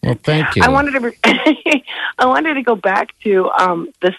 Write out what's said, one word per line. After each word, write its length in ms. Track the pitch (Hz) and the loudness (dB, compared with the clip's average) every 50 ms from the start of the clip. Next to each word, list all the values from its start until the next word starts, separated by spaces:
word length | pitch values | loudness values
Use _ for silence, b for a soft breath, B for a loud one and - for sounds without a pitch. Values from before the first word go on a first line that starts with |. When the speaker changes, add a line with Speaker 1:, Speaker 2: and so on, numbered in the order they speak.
Speaker 1:
Well, 160 | - 123 123 - | -4 -4 -4 -2
thank 340 | - - 151 156 151 - - | -2 0 0 0 0 0 0
you. 60 | 202 | 2
Speaker 2:
I 60 | 226 247 | 2 4
wanted 240 | 262 277 285 294 | 4 2 0 0
to, 80 | 269 269 | -2 -2
re-, 180 | 233 240 - _ | -4 -4 -4 _
<laughs> 960 | - 220 277 - - 302 294 - - 339 302 262 - - - - - - - - | 0 0 0 2 2 0 0 0 0 -2 -2 -2 -2 -8 -10 -8 -8 -8 -2 0
I 80 | 254 | 2
wanted 280 | 254 262 277 311 330 294 | 2 2 2 0 -2 -2
to 80 | 277 | -2
go 140 | 240 247 226 | 0 -2 -2
back 320 | 190 - 196 190 208 226 - _ _ - | 0 0 -2 0 0 -4 -4 _ _ -2
to, 260 | 220 196 190 185 - | 2 2 2 2 2
um, 380 | - - 185 185 175 170 165 - _ _ | 0 0 0 0 0 -2 -6 -10 _ _
the 140 | - 185 - | -2 -2 -2